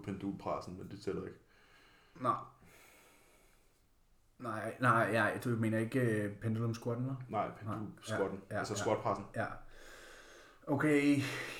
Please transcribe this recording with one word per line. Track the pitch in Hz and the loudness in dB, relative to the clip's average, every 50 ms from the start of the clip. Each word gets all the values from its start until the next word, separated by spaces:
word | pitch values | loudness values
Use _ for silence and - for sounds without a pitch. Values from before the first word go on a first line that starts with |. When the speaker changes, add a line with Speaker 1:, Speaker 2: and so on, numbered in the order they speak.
| - | -6
Speaker 1:
pendulpressen, | 104 95 90 98 98 87 85 - 95 76 73 - 95 90 | -6 -6 -4 -4 -4 -4 -4 -4 -4 -4 -4 -4 -8 -10
men | 95 92 - | -12 -10 -12
det | 101 - | -12 -8
tæller | - 95 87 87 - | -6 -4 -4 -4 -6
ikke. | - - - - _ _ - - - - - - - - - - - - - | -8 -12 -16 -20 _ _ -20 -20 -20 -20 -20 -20 -20 -20 -20 -20 -20 -12 -2
Speaker 2:
Nej. | 127 120 95 - - - - _ - - - - - - - - - - - - - - - - _ _ _ _ _ _ _ _ _ _ _ _ _ _ _ _ _ _ _ - | 0 0 0 0 -4 -12 -18 _ -20 -20 -20 -20 -20 -20 -20 -20 -20 -20 -20 -20 -20 -20 -20 -20 _ _ _ _ _ _ _ _ _ _ _ _ _ _ _ _ _ _ _ -10
Nej, | 123 117 110 110 104 113 - - | -8 -6 -4 -4 -4 -6 -4 2
nej, | 127 123 117 117 110 98 | 4 6 6 6 6 4
ja, | 110 113 104 101 - 104 - | 4 4 4 4 2 0 0
du | 123 | 0
mener | 117 110 113 107 110 | 2 2 2 2 2
ikke, | 110 113 113 - 131 | 2 0 2 2 2
øh, | 123 113 107 107 104 101 101 | 4 4 4 2 0 -2 -4
pendulum | - - 113 110 110 117 113 113 | -2 -2 0 0 2 0 0 -2
squatten, | - - 123 117 123 127 | -2 -2 -4 -2 -2 -2
hva'? | 131 135 127 - - | -2 -4 -6 -6 -2
Speaker 1:
Nej, | 110 101 185 | 0 0 0
Speaker 2:
Nej. | - - - 104 107 104 | 0 -4 -8 -6 -6 -4
Speaker 1:
pendul | 110 107 - - - - | -4 -6 -8 -10 -12 -6
squatten. | 110 110 101 98 95 98 98 - - | -4 -2 0 0 0 -2 -6 -8 -6
Speaker 2:
Ja, | 107 | -4
ja, | 95 | -4
Speaker 1:
Altså | 87 101 107 | -2 -2 -2
Speaker 2:
ja. | 104 | 0
Speaker 1:
squat | - 113 107 | 2 2 2
pressen. | 110 - 113 101 104 101 - - | 2 2 0 0 0 -4 -6 -4
Speaker 2:
Ja. | 113 104 - - - - - - - - - - - - - - - - - - - - - - - - | -4 -4 -4 -4 -10 -12 -14 -16 -18 -18 -18 -18 -18 -18 -18 -20 -20 -20 -20 -20 -20 -20 -20 -20 -14 -2
Okay, | - 143 - 151 151 147 143 143 143 143 135 123 - - - - - - | 0 0 4 6 6 6 6 8 6 6 6 4 0 -2 -4 -6 -8 -8